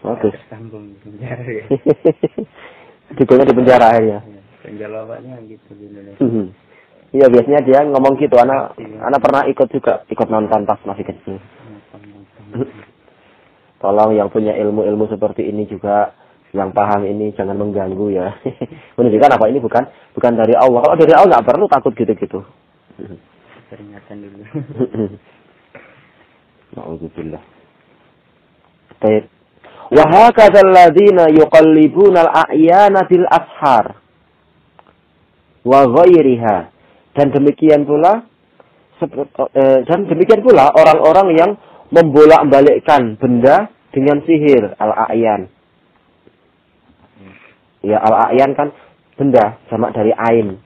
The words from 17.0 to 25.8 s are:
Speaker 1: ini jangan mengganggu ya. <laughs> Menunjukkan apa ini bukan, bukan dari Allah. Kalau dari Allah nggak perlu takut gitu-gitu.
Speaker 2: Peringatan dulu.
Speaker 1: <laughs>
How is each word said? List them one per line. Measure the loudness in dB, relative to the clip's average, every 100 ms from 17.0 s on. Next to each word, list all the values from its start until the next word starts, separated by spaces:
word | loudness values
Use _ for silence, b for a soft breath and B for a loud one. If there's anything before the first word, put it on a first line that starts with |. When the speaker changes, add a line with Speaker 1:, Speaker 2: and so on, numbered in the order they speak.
| -6
Speaker 1:
ini | -8 -8
jangan | -8 -10 -8
mengganggu | -8 -6 -8 -8 -6
ya. | -6 -8 -10 -14 -12
<laughs> | -16 -16 _ -4
Menunjukkan | -2 2 2 2
apa | -2
ini | -2
bukan, | -4 -6 -6 b b
bukan | -4 -2 0
dari | 0
Allah. | 2 2 2 0
Kalau | 2
dari | 4 4
Allah | 4
nggak | 2 0
perlu | -2 0
takut | -2 -4 -6
gitu-gitu. | -6 -6 -8 -12 -16 _ _ _ _ -20 -20 -20 _ _ _ _ _
Speaker 2:
Peringatan | -20 -20 -20 _ -20
dulu. | -20 -20 -16
Speaker 1:
<laughs> | -14 -14 -10 -10 -8 -10 -10 _ _ _ _ _ -20